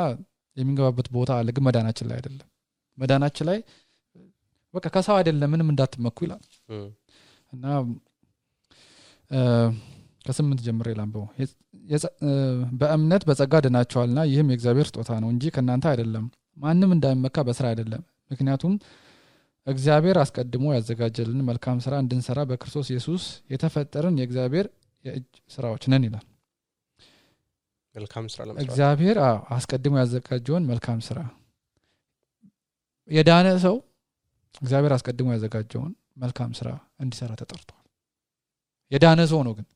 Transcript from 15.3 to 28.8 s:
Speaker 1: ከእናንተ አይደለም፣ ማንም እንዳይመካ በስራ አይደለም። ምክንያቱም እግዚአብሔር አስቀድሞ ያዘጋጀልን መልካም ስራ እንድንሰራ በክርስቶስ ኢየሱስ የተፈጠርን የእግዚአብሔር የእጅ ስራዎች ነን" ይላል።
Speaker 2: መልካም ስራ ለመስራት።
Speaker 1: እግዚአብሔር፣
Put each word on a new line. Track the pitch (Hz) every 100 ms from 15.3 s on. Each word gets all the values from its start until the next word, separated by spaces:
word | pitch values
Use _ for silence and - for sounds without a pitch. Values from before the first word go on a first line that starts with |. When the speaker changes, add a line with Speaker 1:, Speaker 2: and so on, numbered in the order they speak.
| 120 151
Speaker 1:
ከእናንተ | 139 127 127 156
አይደለም፣ | 123 113 110 113 - _ -
ማንም | 143 170 190
እንዳይመካ | 175 135 131 131 -
በስራ | 123 117 127
አይደለም። | 113 110 110 - _ _
ምክንያቱም | 135 135 135 170 202 - - _ _ _ _ _ _ -
እግዚአብሔር | 135 139 151 170 180
አስቀድሞ | 147 - 123 123 143
ያዘጋጀልን | 131 110 113 117 113 113 131
መልካም | 131 117 - 123
ስራ | 127 139
እንድንሰራ | 127 123 123 127
በክርስቶስ | 139 127 - 147 131
ኢየሱስ | 127 135 175 - - -
የተፈጠርን | 131 165 151 143 147 175 156
የእግዚአብሔር | 123 127 127 156 202 - _ _ 131
የእጅ | 127 127 _ _
ስራዎች | - 120 107 -
ነን" | 135
ይላል። | 117 107 - _ _ _ _ _ _ _ _ _ _ _ _ _ _ _ _ 113
Speaker 2:
መልካም | 104 120 113
ስራ | -
ለመስራት። | 110 110
Speaker 1:
እግዚአብሔር፣ | 131 127